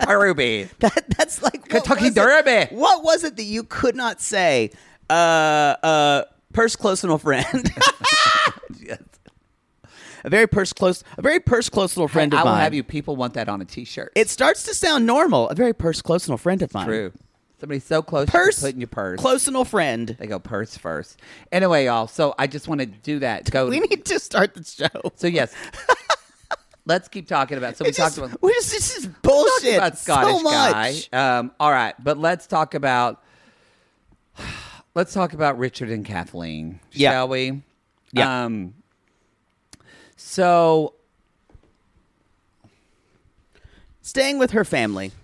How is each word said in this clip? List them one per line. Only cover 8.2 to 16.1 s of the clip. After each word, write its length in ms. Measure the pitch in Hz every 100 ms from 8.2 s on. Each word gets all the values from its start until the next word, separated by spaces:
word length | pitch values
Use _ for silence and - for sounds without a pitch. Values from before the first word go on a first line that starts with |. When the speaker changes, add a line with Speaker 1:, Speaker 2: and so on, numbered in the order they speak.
| 640 640 622 - - -
Speaker 1:
Yes. 180 | - - - _ _ _ _ _ _ _ _ - - -
Speaker 2:
A 60 | -
very 160 | 202 226
purse 260 | 208 185
close, 320 | - 175 180 - -
a 40 |
very 160 | 269 339
purse 280 | - 240 -
close 280 | 214 185 -
little 120 | 151
friend 240 | 160 147
Speaker 1:
Hey, 60 | 147
Speaker 2:
of 40 |
Speaker 1:
I 20 |
will 80 | 165
Speaker 2:
mine. 80 | -
Speaker 1:
have 120 | 156
you 80 | 147
people 320 | - 151 147 135
want 180 | 123
that 140 | 123 104
on 120 | 101
a 40 | 90
t-shirt. 460 | - - - -
Speaker 2:
It 140 | - -
starts 320 | - 269 403
to 100 | -
sound 300 | 403 359 294 226
normal. 420 | 262 339 147 98
A 40 |
very 180 | 151 240
purse 260 | - 165 156
close 240 | -